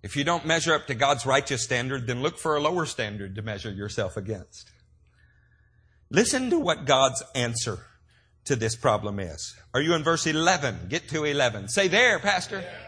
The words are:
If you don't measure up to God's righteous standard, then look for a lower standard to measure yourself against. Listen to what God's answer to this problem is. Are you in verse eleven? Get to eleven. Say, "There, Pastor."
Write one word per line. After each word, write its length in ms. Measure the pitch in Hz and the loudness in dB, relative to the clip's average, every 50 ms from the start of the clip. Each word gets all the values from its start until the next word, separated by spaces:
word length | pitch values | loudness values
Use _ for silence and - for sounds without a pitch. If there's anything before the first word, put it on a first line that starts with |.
If 120 | - 98 - | -10 -6 -4
you 100 | 139 143 | -2 0
don't 200 | 156 175 170 147 | 0 0 0 0
measure 300 | 156 165 165 156 165 160 | 0 0 0 2 2 2
up 120 | 143 - - | 2 0 -4
to 60 | 131 | -2
God's 300 | 110 143 139 143 120 - | 0 2 2 2 2 2
righteous 380 | 131 131 139 139 - 139 123 | 2 2 2 2 2 -4 -4
standard, 440 | - - 131 123 120 131 135 135 123 | -2 -2 -2 -2 -2 -2 -4 -4 -4
then 140 | 113 123 120 | -4 -4 -2
look 180 | 131 160 - - | -2 -4 -4 -2
for 160 | - 165 151 | -2 0 0
a 60 | 147 | 2
lower 240 | 147 151 180 180 160 | 2 0 0 0 -2
standard 500 | 123 - - 117 104 104 104 98 95 95 | -4 -4 -4 -4 -6 -6 -8 -10 -10 -10
to 60 | 104 | -8
measure 280 | 104 113 107 98 - 113 | -8 -8 -8 -6 -8 -8
yourself 480 | 98 98 101 104 - - 104 92 - 110 | -8 -8 -8 -6 -4 -2 -4 -2 -4 -8
against. 520 | 95 104 110 92 90 _ - - - - _ _ _ _ _ _ _ _ _ _ _ _ _ _ _ _ _ _ _ _ _ _ _ _ _ _ _ _ | -6 -6 -8 -8 -10 _ -20 -20 -20 -20 _ _ _ _ _ _ _ _ _ _ _ _ _ _ _ _ _ _ _ _ _ _ _ _ _ _ _ _
Listen 400 | - 165 240 233 - 262 262 247 | 2 4 4 4 2 0 0 2
to 80 | 349 330 | 2 2
what 260 | 277 175 160 - 151 | 2 2 0 0 2
God's 380 | 131 139 131 135 131 123 - - - - | 4 6 6 6 4 2 -2 -10 -6 -4
answer 520 | 135 120 117 117 117 - 120 101 87 - - _ _ _ _ _ _ _ _ _ _ _ | -2 -2 -2 -2 -4 -4 -4 -6 -8 -10 -18 _ _ _ _ _ _ _ _ _ _ _
to 120 | - 143 | -2 0
this 200 | 120 110 110 - | 0 0 -2 -2
problem 420 | - - 135 110 104 104 104 101 101 | 2 2 2 2 4 0 -2 -4 -4
is. 380 | 95 87 76 71 - - - - - _ | -6 -6 -8 -12 -14 -14 -14 -18 -20 _
Are 80 | - 127 | -2 0
you 140 | 147 160 170 | 2 2 2
in 100 | 160 147 | 2 2
verse 220 | 160 165 156 - | 2 0 2 2
eleven? 600 | 160 156 156 165 175 190 165 135 127 107 85 85 90 | 0 0 2 4 4 2 2 0 -4 -4 -4 -8 -6
Get 200 | 131 175 - - | -6 -6 -6 -4
to 160 | - 156 151 | -4 -2 0
eleven. 440 | 151 143 143 135 120 107 104 98 101 | 0 2 2 2 2 0 -2 -8 -4
Say, 200 | - 202 196 185 | 0 2 2 4
"There, 300 | 165 214 247 247 214 165 | 4 4 4 4 4 2
Pastor." 440 | - 202 202 180 - - - 190 175 - - - - | 2 0 0 0 -2 -4 -8 -10 -10 -10 -12 -14 -16